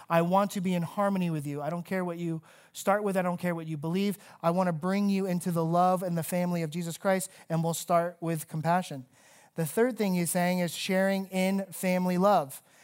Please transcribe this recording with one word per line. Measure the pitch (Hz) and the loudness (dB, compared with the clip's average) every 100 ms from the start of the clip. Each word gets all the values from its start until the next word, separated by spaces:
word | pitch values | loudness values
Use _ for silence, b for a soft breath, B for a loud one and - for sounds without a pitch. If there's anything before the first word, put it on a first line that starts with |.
| B | B
I | 170 | 2
want | 170 190 202 | 4 2 0
to | 208 | -2
be | 185 | -2
in | 180 | -2
harmony | 165 - 202 196 175 | -2 0 0 2 0
with | 156 143 | -2 -4
you. | 143 | -6
I | 147 | -6
don't | 175 | -6
care | 170 190 | -4 -4
what | 180 170 | -4 -4
you | 170 160 B B B | -4 -4 B B B
start | - - 202 | -4 2 2
with. | 208 190 | 2 0
I | |
don't | 180 175 | 0 -2
care | 180 | -2
what | 165 160 | -4 -6
you | 156 | -6
believe. | 160 185 202 196 B B | -2 0 0 -2 B B
I | 170 | 0
want | 175 180 | 2 0
to | |
bring | 160 180 196 202 | 0 0 0 2
you | 196 190 | 2 0
into | 175 185 | -2 0
the | 170 | 0
love | 165 175 180 185 | 2 4 4 2
and | 185 170 | 0 -4
the | |
family | 156 180 175 175 | -2 -2 0 -2
of | 160 | -4
Jesus | 165 170 160 | -4 -6 -2
Christ, | 196 190 - B B | 0 0 -2 B B
and | 165 | -2
we'll | 165 | 0
start | 160 - 170 170 175 | -2 2 2 2 -2
with | 165 165 - | -4 -4 -4
compassion. | 160 156 180 180 139 127 b b b b | -4 0 0 0 -10 -14 b b b b
The | - 160 | -6 -2
third | - 247 214 | 2 0 2
thing | 202 | 0
he's | 180 170 | 2 0
saying | 180 175 180 | 2 2 2
is | 175 | -2
sharing | - - 190 190 196 190 | -4 -2 2 2 0 -2
in | 185 185 196 190 | 0 0 0 -2
family | 165 185 180 180 180 | -4 0 2 2 4
love. | 196 190 139 - - b | 4 4 2 -8 -20 b